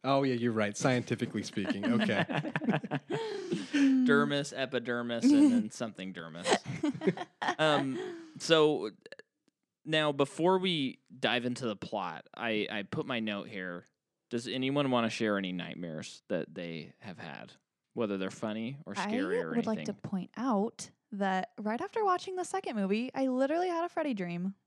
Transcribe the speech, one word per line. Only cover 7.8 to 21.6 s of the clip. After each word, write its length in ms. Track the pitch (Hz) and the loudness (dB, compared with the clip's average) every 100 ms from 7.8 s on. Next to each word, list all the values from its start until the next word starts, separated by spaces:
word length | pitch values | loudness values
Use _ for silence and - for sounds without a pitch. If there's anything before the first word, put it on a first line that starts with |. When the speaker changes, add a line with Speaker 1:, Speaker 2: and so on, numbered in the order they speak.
| 139 131 - - - - | 2 -4 -6 -10 -14 -10
Speaker 2:
so 540 | - 160 151 143 104 - - - - _ _ _ _ _ - | 4 6 8 4 -2 -8 -20 -20 -20 _ _ _ _ _ -2
now, 260 | 156 151 | 2 2
before 480 | 139 139 - 165 190 | 2 0 4 4 4
we 400 | 190 165 131 - _ 127 | 4 0 0 -4 _ -4
dive 260 | 127 120 123 | 0 2 0
into 200 | 123 127 | -2 -4
the 100 | 101 | -4
plot, 500 | - 107 90 80 - - | -4 -4 -4 -6 -14 -8
I, 320 | 117 110 101 | -2 0 0
I 120 | 107 | -4
put 220 | 98 - 131 | -6 -6 -4
my 140 | 123 | -4
note 280 | 110 101 87 | -2 -4 -6
here. 360 | 107 92 87 - _ _ _ _ | -10 -8 -10 -14 _ _ _ _
Does 180 | 120 117 | -6 -4
anyone 440 | 123 131 143 139 | -2 0 0 2
wanna 180 | 123 113 | 2 0
share 280 | - 110 101 | 0 0 2
any 140 | 92 | 0
nightmares 680 | 90 85 - 85 78 - - _ | -4 -6 -8 -8 -8 -10 -16 _
that 240 | 90 - | -4 -4
they 400 | 82 85 82 85 - | -8 -8 -8 -12 -16
have 180 | - 85 | -16 -14
had, 340 | 82 62 - - _ _ _ - | -14 -14 -16 -20 _ _ _ -4
whether 220 | 110 98 | -2 -2
they're 140 | 95 | -4
funny 460 | - 110 107 113 143 - | -6 -6 -6 -6 -8 -10
or 100 | 196 | -6
scary 440 | 196 233 277 480 | -2 -2 -2 -2
Speaker 3:
I 20 | |
Speaker 2:
or 80 | 160 | -2
Speaker 3:
would 80 | 240 | -2
Speaker 2:
anything? 180 | 226 220 | -2 -4
Speaker 3:
like 80 | - | -4
to 80 | |
point 360 | 202 - 190 - - | -8 -6 -6 -6 -6
out 520 | 262 208 214 - - _ _ | 0 0 0 -4 -16 _ _
that 360 | 202 196 185 185 | -4 0 0 -4
right 220 | - | -6